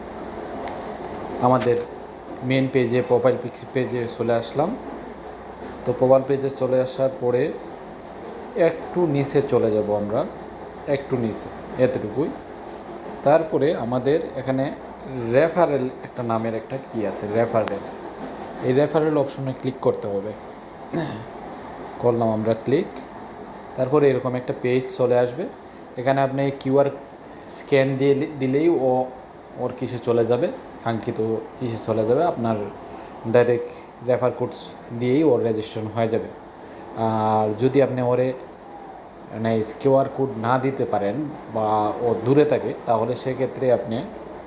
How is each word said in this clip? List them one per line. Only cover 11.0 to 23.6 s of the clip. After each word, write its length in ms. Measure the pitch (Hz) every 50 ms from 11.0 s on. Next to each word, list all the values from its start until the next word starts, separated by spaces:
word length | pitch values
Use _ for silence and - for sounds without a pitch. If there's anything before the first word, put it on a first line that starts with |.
| - - 139
নিচে, 300 | 120 117 110 98 - - - - - - - - - 127
এতটুকুই। 460 | 113 - - 98 - - - 98 - - - - - - - - - - - - - - - - - - - -
তারপরে 520 | 135 151 165 160 160 170 143 135 156 -
আমাদের 440 | 170 120 113 123 127 120 139 147 160 - - -
এখানে 360 | 135 120 135 131 131 135 151 - - - - - - - 143 131 127 120 113
রেফারেল 580 | 120 135 160 165 - 185 170 147 147 131 127 131 127 - -
একটা 200 | - - - 123
নামের 320 | 117 113 110 113 113 110
একটা 220 | 110 - - 135
কি 280 | 131 - - - 113 104
আছে, 220 | 95 92 - 107 101 104
রেফারেল। 480 | 113 117 113 113 113 104 - 101 98 - - - - - - - - - - - - - - - - -
এই 100 | 127 127
রেফারেল 440 | 135 147 147 - 165 151 160 151
অপশনে 360 | 147 135 - - 139 135 131 131 -
ক্লিক 140 | - 131 - -
করতে 260 | - 127 - - -
হবে। 240 | 104 101 98 95 107 104 - - - - - - - - - - - - 165 160 110 110 110 - - - - - - - - - - - - - - - -
করলাম 300 | - 120 120 117 117 113
আমরা 240 | 110 107 110 113 113
ক্লিক, 320 | 113 - 123 131 170 202 - - - - - - - - - - - - - - -